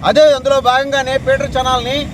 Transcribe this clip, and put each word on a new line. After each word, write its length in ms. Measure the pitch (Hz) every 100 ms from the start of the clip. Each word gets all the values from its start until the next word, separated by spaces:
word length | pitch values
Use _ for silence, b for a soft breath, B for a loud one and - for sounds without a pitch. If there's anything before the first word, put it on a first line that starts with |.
| 151
అదే 140 | 220 311 277
అందులో 180 | 262 277 247
భాగంగానే 460 | 254 277 277 262 262 254
పీటర్ 260 | 269 277 262
కెనాల్ని 420 | 254 254 240 277 285